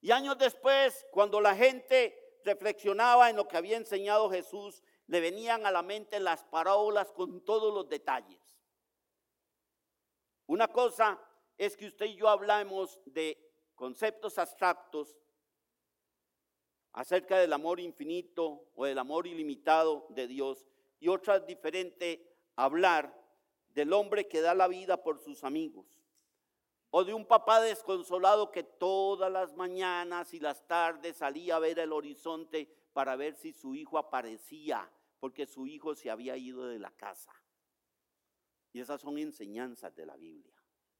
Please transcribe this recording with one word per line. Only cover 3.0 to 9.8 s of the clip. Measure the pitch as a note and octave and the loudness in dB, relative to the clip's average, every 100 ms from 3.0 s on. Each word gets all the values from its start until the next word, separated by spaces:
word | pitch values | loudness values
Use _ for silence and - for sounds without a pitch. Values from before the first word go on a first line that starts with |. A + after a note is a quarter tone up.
| A#3+ B3 A#3+ | 6 8 8
en | G#3+ | 6
lo | G3+ | -2
que | E3+ | -4
había | F#3 A3+ | -2 -4
enseñado | A3 G3 G3+ G#3+ G#3+ | -4 -6 0 2 2
Jesús, | F#3 - G3+ G3+ - _ _ - | -2 -6 -12 -14 -18 _ _ -2
le | E3+ | 0
venían | E3+ G3 A#3 A3+ G#3 | 0 -2 -2 0 2
a | |
la | F3+ | 0
mente | F3 G#3+ G#3 G#3 | -2 -8 -6 -4
las | F#3 D#3+ | -2 -2
parábolas | - E3 E3+ G3+ G#3 G#3 G3 | -4 -2 4 4 4 0 -2
con | - F3+ F3+ | -4 -8 -6
todos | - A3 G#3+ | -2 0 0
los | G3+ F3+ | -2 -4
detalles. | D3 - C3 G2 F2+ _ _ _ _ _ _ _ _ _ _ _ _ _ _ | -6 -4 -6 -6 -20 _ _ _ _ _ _ _ _ _ _ _ _ _ _